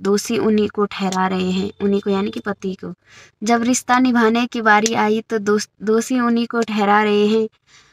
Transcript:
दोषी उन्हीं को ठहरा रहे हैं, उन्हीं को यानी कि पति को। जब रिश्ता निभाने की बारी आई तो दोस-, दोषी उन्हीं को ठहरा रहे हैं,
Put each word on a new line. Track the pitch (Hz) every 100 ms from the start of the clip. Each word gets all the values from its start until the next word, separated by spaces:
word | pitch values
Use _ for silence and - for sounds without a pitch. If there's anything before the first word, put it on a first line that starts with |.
दोषी | 196 202 - 233
उन्हीं | 214 214 208
को | - 202
ठहरा | - 190 185 185
रहे | 185 185
हैं, | 185 202 -
उन्हीं | 202 202
को | 208
यानी | 196 214
कि | 240
पति | 208 196 190
को। | 185 180 - _ - - -
जब | 214 233
रिश्ता | 233 247 - 247
निभाने | 254 240 220 233 240
की | 240
बारी | 220 208 226
आई | 220 214 220
तो | - 220
दोस-, | 202 208 - -
दोषी | 196 226 - 254
उन्हीं | 240 233 233
को | 233
ठहरा | 226 214 202 208
रहे | 214 208 208
हैं, | 220 220 _ _ - _